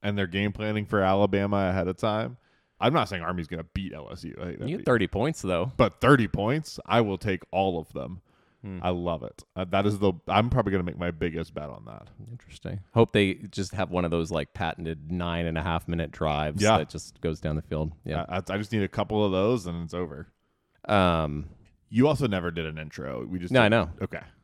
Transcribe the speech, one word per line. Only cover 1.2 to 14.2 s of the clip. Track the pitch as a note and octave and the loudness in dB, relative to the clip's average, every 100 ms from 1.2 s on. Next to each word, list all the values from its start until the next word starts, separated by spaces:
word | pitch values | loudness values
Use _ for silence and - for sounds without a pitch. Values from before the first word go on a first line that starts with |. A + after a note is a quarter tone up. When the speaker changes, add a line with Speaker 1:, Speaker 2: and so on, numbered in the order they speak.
| G2+ G2 G2+ G2+ F#2+ | 4 4 2 2 2
Speaker 1:
ahead | F#2 F2+ | 2 0
of | F2+ | -2
time. | A2 G#2+ A#2+ B2 _ _ _ _ | -2 -2 -4 -8 _ _ _ _
I'm | A#2 | 0
not | D#3 G#2+ | 2 0
saying | G2 | -4
Army's | E2 F2+ D#2+ | -4 -4 -4
gonna | E2+ D#2+ | -8 -8
beat | - F#2+ | -6 -6
L | D#2 C#2+ | -10 -12
S | E2 | -12
U. | E2+ - | -12 -10
I | - | -10
think | - | -8
that'd | B2+ | -6
Speaker 2:
You | E3+ | -4
get | - | 2
Speaker 1:
be | |
Speaker 2:
thirty | B2 F#2+ | 2 2
points, | F#2+ B2+ D#3+ | 0 -2 -2
though. | G2 F2 F#2 - | -2 0 -2 2
Speaker 1:
But | A2+ - | 2 4
thirty | - C#3+ G#2 | 6 6 4
points, | - G2+ D3 D#3 - - | 0 0 0 -4 -14 0
I | G#2+ | 2
will | A2 F#2+ | 2 0
take | G#2 F#2 - | -2 -4 -2
all | F2+ F#2+ F2 | 0 0 -2
of | D#2+ | -6
them. | - B1 F#2+ _ _ _ _ | -10 -10 -10 _ _ _ _
Speaker 2:
Hmm. | G#2 F#2 | -12 -6
Speaker 1:
I | F2+ | -2
love | F2+ F2 E2 | -2 -2 -4
it. | A#1 - - - | -6 -14 -14 -8
Uh, | F2+ | -2
that | G2 G2+ | 2 2
is | G#2 | 2
the, | G2+ F2 - | 0 0 0
I'm | F#2+ A#2 | 2 4
probably | B2 G2+ | 2 2
gonna | F#2+ | 0
make | F2 - | -2 -4
my | F2 | -4
biggest | E2 F2 D#2+ E2 | -2 -4 -4 -8
bet | - D2 | -8 -10
on | G1+ G#1+ | -12 -14
that. | A1 - - G#2+ | -16 -18 -20 -18
Speaker 2:
Interesting. | A#2+ - - F2 F#2+ - | -18 -18 -14 -10 -10 -2
Hope | - A#2 | 4 6
they | G#2+ G2 F#2 G2+ | 6 4 2 -8
just | - F#2 | -6 -6
have | F#2+ F2+ | -4 -2
one | F2+ F2 | 0 2
of | |
those, | E2+ | 2